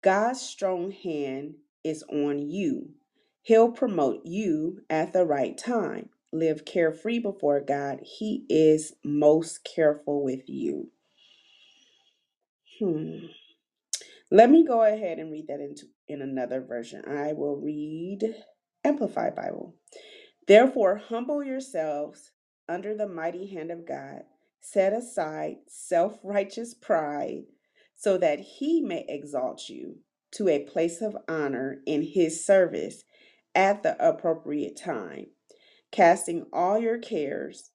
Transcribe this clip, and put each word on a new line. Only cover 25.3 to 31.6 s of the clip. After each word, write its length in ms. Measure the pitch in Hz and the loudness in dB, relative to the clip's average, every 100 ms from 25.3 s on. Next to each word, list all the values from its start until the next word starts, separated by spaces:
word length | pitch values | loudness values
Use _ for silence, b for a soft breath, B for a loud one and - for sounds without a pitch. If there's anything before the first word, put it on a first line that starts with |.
| 156 151 - _ | -4 -6 -8 _
self-righteous 1080 | - - 170 190 208 190 202 196 - 233 | -20 0 2 2 -2 -2 -2 -2 -8 -12
pride 720 | - - 170 151 147 - - - _ _ _ _ _ | -14 -2 0 0 -4 -6 -8 -14 _ _ _ _ _
so 220 | 208 185 | 0 2
that 220 | 170 147 | 2 0
he 420 | 196 - 285 330 | -6 -6 0 0
may 240 | 240 165 - | 0 -6 -6
exalt 600 | 143 147 143 127 - - | -10 -6 -4 -4 -6 -14
you 300 | 71 71 - _ _ _ | -14 -14 -16 _ _ _
to 160 | - 196 | -2 0
a 180 | 147 - | 0 0
place 360 | - 170 170 | -2 -2 -2
of 140 | 220 202 - | -8 -8 -6
honor 560 | 160 143 131 | -4 -2 -2